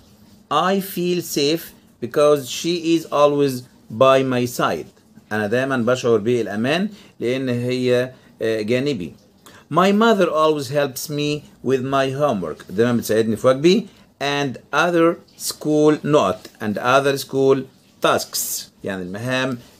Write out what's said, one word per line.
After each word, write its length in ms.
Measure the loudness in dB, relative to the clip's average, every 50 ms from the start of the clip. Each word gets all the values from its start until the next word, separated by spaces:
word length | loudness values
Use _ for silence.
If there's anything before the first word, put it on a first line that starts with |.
| -20 _ _ _ _ -20 -20 -20 _ -4 -2
I 260 | 0 0 0 0 -2
feel 420 | -2 -4 -6 -4 -2 -2 -2 -2
safe 420 | -4 -4 -4 -2 0 0 -2 -2 -6 -10 -20 -20 _ _ _ _ -12
because 420 | -6 0 2 4 4 4 2 0 -4
she 500 | -8 -6 -4 -4 -4 -2 -2 0 0 0
is 80 | 0
always 480 | -2 0 4 4 4 4 4 0 0 0 -4 -8 -12 _ _ _ -6 0 4
by 260 | 6 6 6 6 4 2 0
my 120 | 0 -2 -2 -2 -2
side. 300 | -2 -2 -2 -4 -8 -10 -16 _ _ _ _ -20 -12 -6
أنا 160 | -4 -2 -2 0
دايمًا 300 | 0 -2 -2 0 -2 -2
بشعر 400 | 0 0 0 0 2 2 2 2
بالأمان 720 | 2 2 0 0 -2 -2 -4 -4 -2 0 0 0 -2 -4 -6 -10 -20 -20 _ -6
لأن 300 | -4 -2 -2 -2 -2 -2
هي، 600 | -4 -2 -2 -2 -2 -2 0 2 2 2 0 -2 -6 -14 _ -20 _ -6
آه، 200 | -4 -2 -2 -2
جانبي. 520 | -2 -2 -2 0 0 -2 -4 -4 -6 -10 -12 -16 _ _ _ _ -20 -20 -20 -20 -12 -4 0
My 180 | 2 2 4
mother 360 | 4 4 4 4 4 4 2 2
always 400 | 2 2 2 2 2 0 -2 -4
helps 420 | -2 -2 -2 -2 -4 -8 -10 -8
me 320 | -6 -4 -2 -2 -4 -4 -8 -12 -20 _ -4
with 160 | -2 -2 0
my 260 | 0 0 0 0 0 0 -2 0
homework. 520 | 0 0 0 -2 -4 -6 -8 -10 -12 -6
دايمًا 220 | -2 0 2 2 2
بتساعدني 420 | 0 0 0 0 0 2 0 0
في 120 | 0 2 2
واجبي. 400 | 2 4 4 4 4 4 2 -4 -10 -20 -20 _ _ -8
And 360 | -6 -4 -2 -2 -2 -4 -6 -10 -10 -4 0
other 400 | 0 0 2 2 2 2 2 2 -2 -6 _ _ -12 -10 -10
school 440 | -10 -6 -2 0 2 4 4 4 4 2 2
not. 600 | 2 2 2 2 2 -2 -4 -8 -18 -14 -8 -6
And 120 | -6 -4 -2
other 400 | 0 2 2 4 4 2 0 -2 -4
school 320 | -6 -2 0 4 4 4 2 0 -6 _ _ _ _ _ _ 0
tasks. 580 | 0 0 0 -2 -4 -8 -8 -6 -6 -8 -10 -12 -14 _ _ -10
يعني 200 | -8 -8 -8 -8
المهام 540 | -10 -10 -8 -6 -4 -4 -2 -2 -4 -6 -8 -12 -16 _ _